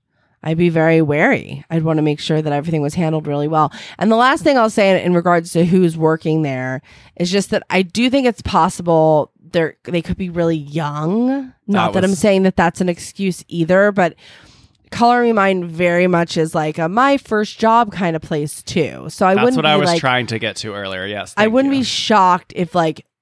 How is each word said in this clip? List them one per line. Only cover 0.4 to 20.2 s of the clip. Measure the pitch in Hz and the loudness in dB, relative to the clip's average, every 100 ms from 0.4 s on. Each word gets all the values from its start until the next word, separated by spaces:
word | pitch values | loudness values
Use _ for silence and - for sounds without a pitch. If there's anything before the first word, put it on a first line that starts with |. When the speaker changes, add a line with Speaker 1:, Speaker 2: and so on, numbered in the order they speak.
Speaker 1:
I'd | 156 165 | -4 0
be | 175 | 2
very | 160 160 160 | 2 4 4
wary. | 151 147 233 147 50 139 - | 2 2 2 0 -4 -14 -6
I'd | 165 | -2
wanna | 160 156 | 0 0
make | 151 147 | 0 -2
sure | - 156 | -2 -2
that | 156 | 0
everything | 143 165 156 | -4 -2 -2
was | 143 | -2
handled | 147 160 156 151 | -2 -2 -2 -4
really | 143 151 | -4 0
well. | 160 151 - - - | 0 0 -2 -18 -4
And | 214 | 0
the | 226 | 4
last | 262 311 | 2 2
thing | 311 262 | 2 2
I'll | 220 | 2
say | 220 196 | 2 4
in, | 185 | 2
in | 180 | 2
regards | 175 175 175 170 | 2 2 2 2
to | 165 175 | 0 2
who's | 185 170 160 | 4 2 2
working | 156 160 160 156 | 0 0 0 0
there | 147 127 127 131 - - - - | -2 -4 -6 -8 -12 -20 -18 -6
is | 175 | -2
just | 196 - | -2 -2
that | 208 - | -4 -2
I | 185 | -2
do | 180 220 247 | -2 -2 0
think | 277 247 | 2 0
it's | - | -2
possible | - 185 175 - 170 165 156 151 - _ 165 | -2 0 0 -2 0 2 4 2 -2 _ -6
they're, | 175 160 - | -2 -2 -6
they | - 170 | -6 -6
could | 170 180 | -4 -6
be | 180 | -6
really | 170 165 160 | -2 -2 -2
young. | 143 156 147 147 160 220 247 269 254 - - | -6 -6 -6 -4 -2 0 -2 -2 -8 -12 -4
Not | 196 175 | -2 0
Speaker 2:
That | 185 | 0
Speaker 1:
that | |
I'm | 185 | 0
Speaker 2:
was | 190 | 2
Speaker 1:
saying | 214 190 | 2 4
that | 190 - | 2 2
that's | 170 - | 0 0
an | 185 | -4
excuse | 170 - - 196 - - | -4 -10 -6 -4 -4 -8
either, | 170 160 185 208 | -4 2 4 4
but | 196 170 - - - - _ _ _ _ | 2 -2 -4 -18 -20 -20 _ _ _ _
Color | - 240 240 | 0 2 4
Me | 240 | 2
Mine | 214 196 185 175 | 2 2 0 -4
very | 160 175 175 185 | -2 0 2 2
much | 170 170 170 | 2 0 -2
is, | 160 | -2
like, | 160 156 165 | -2 -4 -4
a | 165 | -2
my | 214 277 277 | 0 2 0
first | - 214 214 - | -2 -4 -4 -2
job | 226 233 214 | 2 2 0
kind | 175 180 160 | -2 -4 -4
of | |
place | - 156 151 - | -4 -6 -6 -10
too. | - - 131 64 69 | -6 -4 -4 -6 -14
So | - | -2
I | 185 | 2
Speaker 2:
That's | 202 | 2
Speaker 1:
wouldn't | 247 254 | 2 2
Speaker 2:
what | 156 | 2
I | 151 | 2
Speaker 1:
be, | |
Speaker 2:
was | 147 | 2
Speaker 1:
like, | 170 | 2
Speaker 2:
trying | 135 127 | 0 0